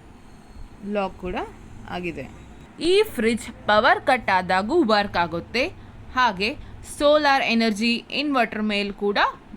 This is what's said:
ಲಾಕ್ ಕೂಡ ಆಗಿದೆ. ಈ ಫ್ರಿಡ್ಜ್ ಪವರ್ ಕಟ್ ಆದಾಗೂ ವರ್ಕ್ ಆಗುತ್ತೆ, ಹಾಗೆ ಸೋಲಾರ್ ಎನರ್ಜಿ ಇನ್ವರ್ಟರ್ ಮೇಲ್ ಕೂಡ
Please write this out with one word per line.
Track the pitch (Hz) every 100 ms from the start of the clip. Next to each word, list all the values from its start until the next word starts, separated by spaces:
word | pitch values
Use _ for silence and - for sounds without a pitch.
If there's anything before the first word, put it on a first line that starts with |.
| - - - - - - - - 202
ಲಾಕ್ | 208 190 -
ಕೂಡ | 180 220 427 - - - -
ಆಗಿದೆ. | 180 175 147 - - - - - -
ಈ | 330 381
ಫ್ರಿಡ್ಜ್ | 427 - 220 233 - - -
ಪವರ್ | 214 262 392 349
ಕಟ್ | 254 214
ಆದಾಗೂ | 185 185 185 208 349
ವರ್ಕ್ | 233 208 202 185
ಆಗುತ್ತೆ, | 170 170 165 226 320 - - - -
ಹಾಗೆ | 254 240 180 214 294 - - - -
ಸೋಲಾರ್ | 294 302 294 269
ಎನರ್ಜಿ | - 226 226 202 233 233
ಇನ್ವರ್ಟರ್ | - - 294 269 226 220
ಮೇಲ್ | 214 202 202
ಕೂಡ | 196 202 220 381 - -